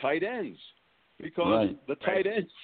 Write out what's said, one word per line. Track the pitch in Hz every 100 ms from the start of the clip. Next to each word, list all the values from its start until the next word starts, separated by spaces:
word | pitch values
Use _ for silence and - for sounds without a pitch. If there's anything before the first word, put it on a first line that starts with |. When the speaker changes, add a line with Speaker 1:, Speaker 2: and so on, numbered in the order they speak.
Speaker 1:
tight | 135 160
ends, | 196 247 151 - - _ _ _ _ -
because | 165 175 175 - 202
Speaker 2:
Right. | - -
Speaker 1:
the | 143
tight | 185 185 190
Speaker 3:
Right. |
Speaker 1:
ends, | 220 170 -